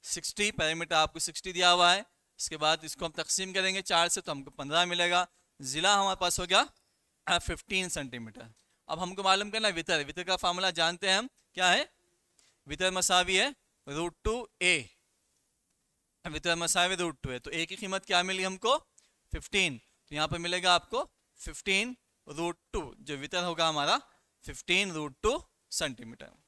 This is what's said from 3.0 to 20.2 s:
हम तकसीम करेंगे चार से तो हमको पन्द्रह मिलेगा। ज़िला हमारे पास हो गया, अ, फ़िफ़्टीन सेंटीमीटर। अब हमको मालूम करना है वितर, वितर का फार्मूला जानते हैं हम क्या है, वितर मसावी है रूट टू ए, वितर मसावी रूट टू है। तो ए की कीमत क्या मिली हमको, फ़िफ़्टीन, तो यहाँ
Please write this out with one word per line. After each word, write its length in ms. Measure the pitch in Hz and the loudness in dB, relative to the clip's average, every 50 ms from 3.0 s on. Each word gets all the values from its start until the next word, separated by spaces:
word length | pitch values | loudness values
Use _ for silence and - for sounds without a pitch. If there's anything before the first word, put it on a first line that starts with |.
| 180 | -6
हम 80 | 165 156 | -6 -6
तकसीम 400 | - 160 - - - 190 190 185 | -6 -6 -4 -2 -4 -4 -2 -2
करेंगे 300 | 190 185 190 190 196 185 | -2 0 0 -2 -2 -4
चार 260 | - 190 170 170 175 | 0 2 2 2 2
से 120 | - 196 | 0 -4
तो 120 | - - 156 | -4 -8 -8
हमको 180 | 139 135 151 - | -8 -10 -14 -12
पन्द्रह 320 | - 143 139 147 165 175 | -12 -8 -2 2 2 2
मिलेगा। 400 | 180 175 175 175 175 175 180 180 - _ _ _ _ _ _ | 2 2 0 0 2 2 2 0 -2 _ _ _ _ _ _
ज़िला 340 | 139 127 131 151 170 190 208 | -10 -6 -4 0 2 4 4
हमारे 220 | 202 196 196 190 180 | 4 4 2 0 0
पास 180 | 185 175 - - | 0 0 0 0
हो 60 | 180 | 0
गया, 160 | 170 185 202 269 294 _ _ _ _ _ _ _ _ _ _ _ | 2 4 4 4 2 _ _ _ _ _ _ _ _ _ _ _
अ, 120 | - 180 175 | 0 0 0
फ़िफ़्टीन 500 | - - 175 - - _ 208 190 185 175 | 0 -2 -8 -8 -8 _ -4 -2 -2 -2
सेंटीमीटर। 600 | - 170 139 131 123 123 117 110 107 - 117 113 110 _ _ _ _ _ _ - | -4 -6 -6 -8 -8 -10 -12 -12 -14 -18 -20 -20 _ _ _ _ _ _ _ -8
अब 100 | 147 160 | -6 -6
हमको 240 | 180 180 185 190 196 | -4 -6 -4 0 4
मालूम 280 | 190 190 196 208 208 | 6 6 6 4 -2
करना 180 | 202 220 220 208 | -4 0 0 0
है 60 | 185 | 0
वितर, 300 | 165 160 - 180 156 143 | 0 -2 0 0 0 0
वितर 200 | 139 151 170 180 | -2 -6 -8 -2
का 120 | 175 185 | -2 -2
फार्मूला 340 | 175 - 180 175 180 190 185 175 | 0 0 0 0 2 0 0 2
जानते 380 | 165 165 165 175 175 - 196 | 2 0 0 0 0 0 0
हैं 80 | 190 196 | 2 2
हम 100 | 233 262 _ _ _ _ _ | 0 -4 _ _ _ _ _
क्या 160 | 175 185 180 | 2 4 4
है, 180 | 180 233 302 - _ _ _ _ _ _ _ _ _ _ _ _ _ _ _ | 4 4 2 -4 _ _ _ _ _ _ _ _ _ _ _ _ _ _ _
वितर 240 | 135 147 156 185 185 | -14 -6 -2 -2 0
मसावी 460 | 185 185 180 - 190 180 180 180 190 | 0 0 0 4 4 4 4 4 2
है 180 | 185 220 277 277 _ _ _ _ _ _ | 2 2 0 -2 _ _ _ _ _ _
रूट 300 | - 143 156 170 175 160 _ _ | -10 -6 -4 -4 -4 -6 _ _
टू 100 | 214 220 247 240 - _ _ 180 | -4 -4 -4 -6 -10 _ _ 2
ए, 120 | 180 175 151 123 98 _ _ _ _ _ _ _ _ _ _ _ _ _ _ _ _ _ _ _ _ _ _ _ _ _ _ _ | 2 2 2 0 -6 _ _ _ _ _ _ _ _ _ _ _ _ _ _ _ _ _ _ _ _ _ _ _ _ _ _ _
वितर 320 | 170 151 151 - 175 170 | -2 -2 0 2 2 2
मसावी 380 | 165 170 165 - 185 175 180 190 | 2 2 0 2 4 4 2 2
रूट 260 | 170 175 170 151 _ - | 0 0 -2 -2 _ -10
टू 80 | 135 | -8
है। 80 | 127 123 | -8 -8
तो 120 | _ 143 143 | _ -6 -4
ए 120 | 165 165 | -4 -4
की 100 | 160 185 | -4 -6
कीमत 280 | 185 214 190 190 196 190 | -10 -6 -4 -4 -4 -4
क्या 160 | - 196 175 180 | 2 2 2 2
मिली 180 | 185 190 185 185 | 2 -2 -2 -2
हमको, 340 | 190 190 190 - 220 262 311 _ _ _ _ _ _ _ _ _ _ - | -4 -6 -2 0 2 2 2 _ _ _ _ _ _ _ _ _ _ -12
फ़िफ़्टीन, 480 | 160 - - - 202 190 170 135 117 _ _ _ _ _ _ | -12 -10 -2 0 0 0 0 -2 -6 _ _ _ _ _ _
तो 40 | 147 | -4
यहाँ 140 | 147 | -4